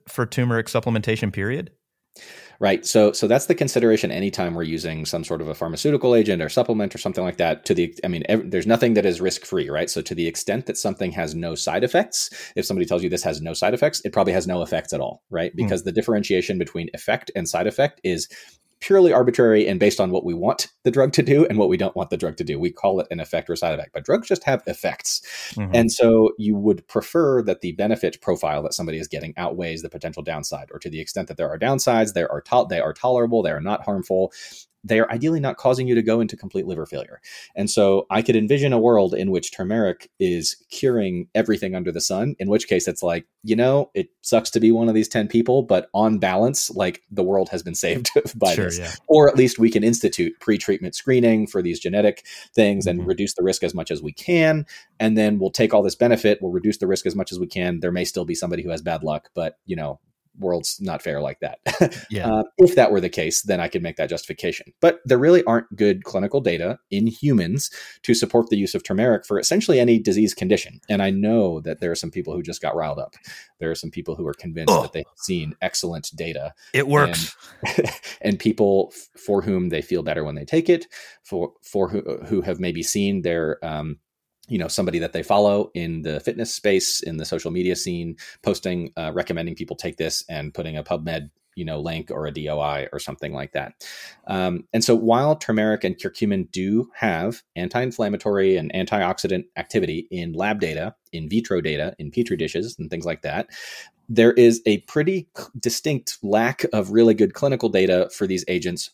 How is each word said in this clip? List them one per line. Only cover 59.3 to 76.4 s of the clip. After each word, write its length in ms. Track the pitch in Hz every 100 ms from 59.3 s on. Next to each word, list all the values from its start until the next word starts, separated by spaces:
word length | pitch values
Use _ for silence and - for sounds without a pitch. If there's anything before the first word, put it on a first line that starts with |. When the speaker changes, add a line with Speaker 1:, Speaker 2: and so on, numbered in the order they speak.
Speaker 2:
but, 240 | 90 80 -
you 120 | - 82
know, 240 | 73 69 _ _ _ -
world's 420 | 95 87 - -
not 220 | 98 76
fair 180 | 85 71
like 200 | 69 -
that. 180 | 71 - - -
<laughs> 260 | - - -
Speaker 1:
Yeah. 180 | 104 113
Speaker 2:
Uh, 140 | 110 107 -
if 160 | 180
that 160 | 156 110
were 100 | 98
the 80 | 87
case, 340 | - 80 -
then 180 | 101 90
I 80 | 85
could 140 | 92
make 140 | 82 80
that 120 | 80
justification. 640 | 82 - 78 90 - - -
But 200 | 170 -
there 140 | - 123
really 260 | 151 175
aren't 300 | - 117 - 101
good 260 | 104 95
clinical 360 | - 95 98 -
data 380 | 131 82 107 131 -
in 160 | 101 113
humans 640 | - 147 113 85 131 - - - -
to 120 | -
support 340 | 117 - 120 117
the 80 | 104
use 180 | 98
of 80 | 95
turmeric 420 | - 98 120 104
for 140 | - 101
essentially 400 | - 190 - 135
any 200 | 120 113
disease 360 | 110 95 104
condition. 460 | - 95 101 - - -
And 140 | 101
I 80 | 98
know 500 | 98 104 113 95 80
that 200 | 80 78
there 100 | 87
are 60 | 82
some 140 | 85
people 240 | 92 85
who 80 | 87
just 200 | 85 -
got 120 | 82
riled 240 | 82 78 71
up. 160 | - _ - - - -
There 120 | 82
are 60 | 82
some 140 | 80
people 260 | 87 82 78
who 100 | 78
are 80 |
convinced 380 | - 85 80 80
Speaker 1:
Oh. 100 | 85
Speaker 2:
that 100 | -
they've 120 | 80 73 -
seen 380 | - 90 76 -
excellent 480 | 92 - 87 82 - 80
data. 360 | 82 71